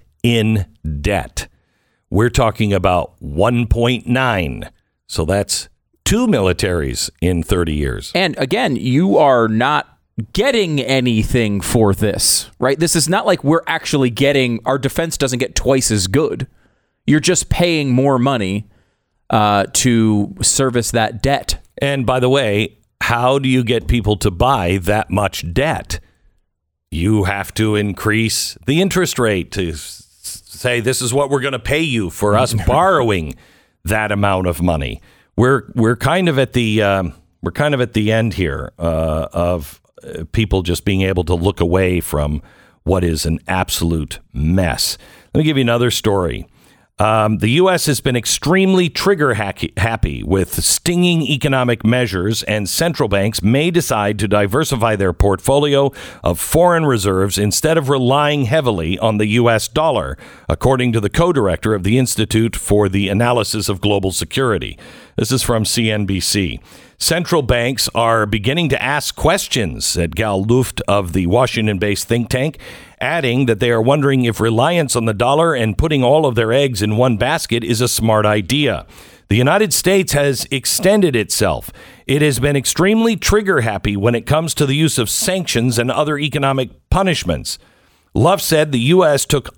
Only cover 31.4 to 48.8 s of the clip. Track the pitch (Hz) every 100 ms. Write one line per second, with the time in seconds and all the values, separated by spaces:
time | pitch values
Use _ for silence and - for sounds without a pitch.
31.4 | 139 127 - 151 160 117 90 - 104 104
32.4 | 127 110 85 139 185 165 117 95 76 -
33.4 | _ _ _ _ - 110 107 101 101 95
34.4 | 90 85 87 78 64 53 _ _ _ -
35.4 | 123 131 - 123 110 120 135 180 170 135
36.4 | 127 123 113 107 101 98 87 - _ _
37.4 | 92 - 151 135 120 120 107 110 110 92
38.4 | 82 71 69 - 82 80 80 78 - 85
39.4 | 87 90 71 - _ - - 80 82 -
40.4 | 107 95 87 87 - 98 95 90 87 87
41.4 | 92 - 87 92 92 90 - 76 73 76
42.4 | - _ _ _ - 92 87 80 82 78
43.4 | - 92 - - 82 82 73 - _ 64
44.4 | 78 95 87 60 - - - - _ -
45.4 | 156 139 120 120 120 - 107 98 85 55
46.4 | - _ _ _ _ - 107 110 107 104
47.4 | 107 147 180 180 156 135 143 123 - -
48.4 | 147 190 190 185